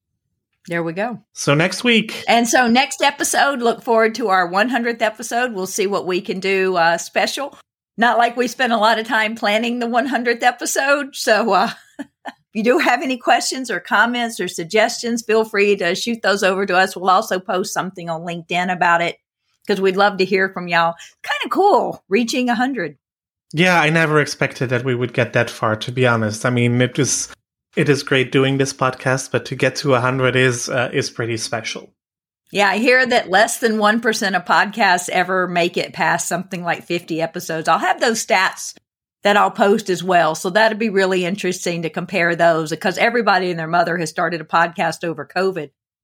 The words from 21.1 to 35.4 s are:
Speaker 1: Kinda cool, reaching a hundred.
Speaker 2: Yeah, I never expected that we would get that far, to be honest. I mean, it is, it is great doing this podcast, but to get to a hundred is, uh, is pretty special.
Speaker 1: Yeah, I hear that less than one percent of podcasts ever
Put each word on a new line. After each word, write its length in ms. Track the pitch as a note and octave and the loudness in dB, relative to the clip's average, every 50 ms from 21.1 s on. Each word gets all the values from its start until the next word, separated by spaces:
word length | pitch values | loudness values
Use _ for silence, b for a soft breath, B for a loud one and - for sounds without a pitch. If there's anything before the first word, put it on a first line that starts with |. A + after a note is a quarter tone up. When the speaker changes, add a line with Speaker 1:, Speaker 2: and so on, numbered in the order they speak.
| B B - | B B -8
Speaker 1:
Kinda 260 | - D5 D5 B4 C4+ | -6 -6 -4 -4 -2
cool, 520 | - D4+ F#4+ G#4 F4+ A#3 - F3+ E3 - _ | 0 2 4 4 4 4 2 0 -6 -10 _
reaching 420 | - F#3+ A#3 B3 A#3 - C4 B3+ A#3+ | -2 0 0 0 0 -2 -2 -2 0
a 60 | A#3+ | 0
hundred. 420 | G#3+ B3 C4 C#4 A#3 E3+ D3 D3 _ _ _ _ _ _ _ _ _ _ _ - | 0 -2 -2 -2 -4 -6 -8 -10 _ _ _ _ _ _ _ _ _ _ _ 0
Speaker 2:
Yeah, 280 | D3+ F3+ F#3 F3+ E3+ | 2 2 4 4 4
I 80 | D3+ D#3 | 4 4
never 320 | D#3+ E3 E3 D3+ D3+ D3+ | 2 2 2 4 4 2
expected 480 | C#3+ C#3+ - - D3+ C3+ - - C3+ A#2+ | 2 0 -2 -4 -4 -4 -4 -4 -2 -2
that 140 | B2+ A#2+ B2+ | -2 -2 0
we 100 | C3+ B2 | -2 -2
would 200 | A#2+ B2+ B2 - | -2 -2 -2 0
get 200 | C3 A#2+ A2+ - | -2 0 0 2
that 160 | B2 A#2 - | 0 0 0
far, 260 | - - - A2 G#2+ | -2 -2 -2 0 0
to 140 | A2 - - | -2 -4 -4
be 140 | A#2+ B2+ B2+ | -2 2 2
honest. 400 | A#2+ A#2 A2+ A2 G#2+ G#2 A2 - | 2 2 2 0 -2 -4 -2 -2
I 40 | B2+ | -2
mean, 320 | B2 A#2+ A#2+ A#2+ A#2+ B2 | 0 2 2 2 2 2
it 180 | B2+ B2 - - | 0 0 0 0
is, 340 | C3+ - - - - - - - _ _ _ _ _ _ - | 0 0 0 -4 -6 -8 -12 -18 _ _ _ _ _ _ -2
it 140 | F3+ D3+ C#3+ | 0 2 2
is 140 | C#3+ - - | 2 2 0
great 280 | - C#3+ C3 B2+ B2 | 0 2 2 2 2
doing 260 | - C#3 C3+ C3+ C3+ | 2 2 2 4 2
this 160 | C3+ C3+ C3+ - | 0 0 -2 -2
podcast, 580 | - C3 C3 B2+ - - C3 B2+ C3+ - - | -2 -2 -2 -2 -2 -2 0 0 -2 -2 -2
but 140 | - A#2+ - | -4 -4 -4
to 100 | - C#3 | -4 -4
get 200 | B2 C#3 C3 B2+ | -2 -2 -2 -2
to 180 | - - C#3+ C3 | -2 0 2 2
a 60 | A#2+ | 2
hundred 340 | A#2+ B2+ C3 C3+ B2+ B2+ B2 | 2 0 0 0 0 2 2
is, 340 | B2+ B2+ C3 A#2+ A#2 - - | 4 2 2 0 -2 -4 -4
uh, 220 | - B2+ A#2+ - - | -2 -2 -2 -2 -2
is 160 | C#3+ C3 - | -4 -4 -4
pretty 280 | - - A#2+ A2+ A#2 | -6 -8 -6 -6 -6
special. 520 | A2+ - - - A2 A2 - - - - - _ _ _ _ _ _ _ _ _ _ _ _ | -6 -6 -6 -8 -8 -8 -8 -10 -12 -14 -20 _ _ _ _ _ _ _ _ _ _ _ _
Speaker 1:
Yeah, 200 | - F#3+ G3+ G3 | -2 0 2 2
I 80 | F3+ | 2
hear 280 | G#3 A#3 C4 B3 B3+ C4 | 2 2 4 4 4 4
that 240 | A#3+ B3 A3+ - E3 | 2 2 0 2 2
less 300 | F#3 G3 A3 A3 - - | 2 2 4 2 0 -2
than 180 | - A3+ G#3+ | -2 0 0
one 220 | A3 G#3 G#3 G#3+ A#3 | 2 2 2 2 2
percent 380 | A#3 A3+ G#3+ - A3 F#3+ F#3+ | 0 0 0 0 -2 -2 -2
of 80 | F3+ F3+ | -2 0
podcasts 640 | - A3 - F#3+ G#3 G#3 A3+ G#3+ F#3+ F3+ F#3 - - | 2 2 2 2 0 0 0 2 2 2 2 0 -2
ever 400 | - F#3 F3 F3+ G3 F#3 | -2 -2 0 0 0 -2